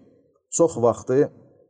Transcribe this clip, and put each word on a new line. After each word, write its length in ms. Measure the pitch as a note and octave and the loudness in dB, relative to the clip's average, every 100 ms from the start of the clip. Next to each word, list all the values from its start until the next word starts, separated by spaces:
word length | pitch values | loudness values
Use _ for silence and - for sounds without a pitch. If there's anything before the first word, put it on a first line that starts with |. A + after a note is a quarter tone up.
| _ _ _ _ _ | _ _ _ _ _
çox 280 | - E3 A#2+ | 0 0 2
vaxtı 520 | A#2 A2 - C3 D3 - _ _ | 0 0 -2 0 0 -4 _ _